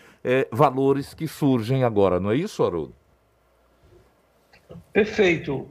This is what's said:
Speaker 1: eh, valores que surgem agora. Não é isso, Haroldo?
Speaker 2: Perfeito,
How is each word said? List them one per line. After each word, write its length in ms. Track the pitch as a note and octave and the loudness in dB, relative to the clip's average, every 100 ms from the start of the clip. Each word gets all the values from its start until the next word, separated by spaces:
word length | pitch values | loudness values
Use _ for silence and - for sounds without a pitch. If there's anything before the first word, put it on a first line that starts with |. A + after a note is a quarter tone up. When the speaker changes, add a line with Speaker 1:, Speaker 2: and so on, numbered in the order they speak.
| - _ | -20 _
Speaker 1:
eh, 240 | B2 C3 - | -2 0 0
valores 640 | A2+ D3 C3 C3+ C#3 C#3 | 2 2 2 0 0 -2
que 120 | - D#3 | -10 -12
surgem 580 | - D3 B2+ A2 C3 | -2 0 0 0 0
agora. 360 | B2 G#2 G2 F2+ | 0 2 2 2
Não 100 | G2 | 0
é 60 | B2 | -2
isso, 260 | G3+ - | -4 -2
Haroldo? 320 | A#2+ F2 C2+ - _ _ _ _ _ _ _ _ _ - _ _ _ _ _ _ _ E3 - | -2 -2 -8 -12 _ _ _ _ _ _ _ _ _ -20 _ _ _ _ _ _ _ -20 -4
Speaker 2:
Perfeito, 760 | G3+ G#3 - F#3+ D#3+ - C3 - | 0 0 2 2 2 -4 -6 -8